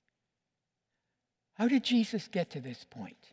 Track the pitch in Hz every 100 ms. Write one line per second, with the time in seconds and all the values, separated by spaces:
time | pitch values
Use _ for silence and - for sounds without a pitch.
0 | _ _ _ _ _ _ _ _ _ _
1 | _ _ _ _ _ - 240 269 - 240
2 | 214 208 - 185 160 143 127 120 - 120
3 | 98 - -